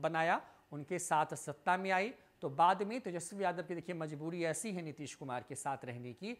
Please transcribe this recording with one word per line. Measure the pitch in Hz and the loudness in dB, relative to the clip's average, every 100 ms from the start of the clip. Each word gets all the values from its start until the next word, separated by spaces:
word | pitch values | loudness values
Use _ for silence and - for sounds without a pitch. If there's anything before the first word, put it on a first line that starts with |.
बनाया, | 156 160 165 233 - - _ | 0 2 4 2 0 -16 _
उनके | 147 143 175 | -10 -4 -4
साथ | - 156 156 | 2 4 4
सत्ता | 151 - 143 185 185 | 0 -6 -2 2 2
में | 190 | 4
आई। | 185 214 - - _ | 2 2 -4 -18 _
तो | 156 | -4
बाद | 139 170 190 | 6 6 6
में | 202 247 | 2 -2
तेजस्वी | 190 175 170 202 | -4 -4 -6 -2
यादव | 185 170 | 0 0
की | 175 | -4
देखिए | 170 170 | -6 -4
मजबूरी | 170 156 147 160 175 | -4 -4 -4 -4 0
ऐसी | 165 156 226 | 0 0 -2
है | 180 | -4
नीतीश | 160 143 139 | -6 -8 -10
कुमार | - 135 123 - | -10 -6 -6 -6
के | |
साथ | 131 143 135 | -6 -4 -4
रहने | 127 120 123 | -6 -8 -10
की | 113 202 | -8 -8